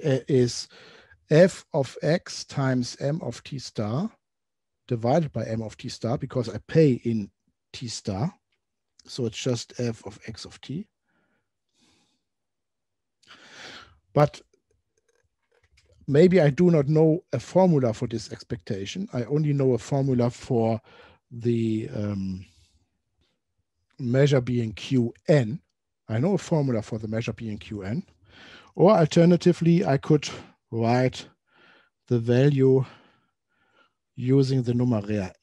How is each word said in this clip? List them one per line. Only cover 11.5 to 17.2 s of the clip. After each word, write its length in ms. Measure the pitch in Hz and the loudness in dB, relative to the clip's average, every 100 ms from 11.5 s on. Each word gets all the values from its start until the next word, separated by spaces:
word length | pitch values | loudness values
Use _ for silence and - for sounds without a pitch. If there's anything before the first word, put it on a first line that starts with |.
| _ _ _ _ _ _ _ _ _ _ _ _ _ _ _ _ _ _ - - - - - - _ _ | _ _ _ _ _ _ _ _ _ _ _ _ _ _ _ _ _ _ -20 -20 -20 -20 -20 -20 _ _
But 300 | 143 147 - _ _ _ _ _ _ _ _ _ _ _ _ _ _ _ _ - | 2 2 0 _ _ _ _ _ _ _ _ _ _ _ _ _ _ _ _ 0
maybe 340 | 139 180 180 | 6 6 6
I 100 | 147 | 4
do 200 | 135 180 | 4 4
not 160 | 165 135 | 4 2
know 380 | 156 160 156 | 4 4 2